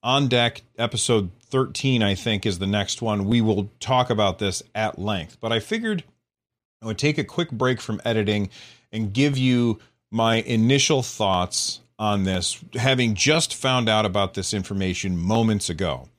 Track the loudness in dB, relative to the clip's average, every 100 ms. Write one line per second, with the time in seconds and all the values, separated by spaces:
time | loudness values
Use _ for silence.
0 | 2 2 4 4 2 -2 -20 -4 -4 -2
1 | 2 2 2 -8 _ -2 -2 -2 0 2
2 | 2 0 -2 -2 -2 -2 0 0 -2 -4
3 | -2 -2 2 2 4 2 -2 _ -2 0
4 | 2 2 2 2 -4 -4 -8 -4 -4 -2
5 | -4 -4 -6 -8 -2 -2 -2 -4 -2 -4
6 | -6 _ _ _ _ _ _ _ -8 -2
7 | -2 0 -4 -4 -4 0 0 0 -4 -6
8 | -2 0 2 0 -2 -6 -20 -20 _ -6
9 | -4 0 0 2 2 4 2 0 _ _
10 | _ 0 2 2 0 2 4 4 4 2
11 | 0 -2 0 0 0 -4 -6 -8 _ _
12 | -2 0 0 0 -4 -8 -10 -2 0 2
13 | 2 0 2 2 0 -4 0 0 2 2
14 | 2 2 0 -2 -4 -4 -4 -2 -2 -2
15 | -2 -2 2 2 2 2 -2 -4 -2 -4
16 | -10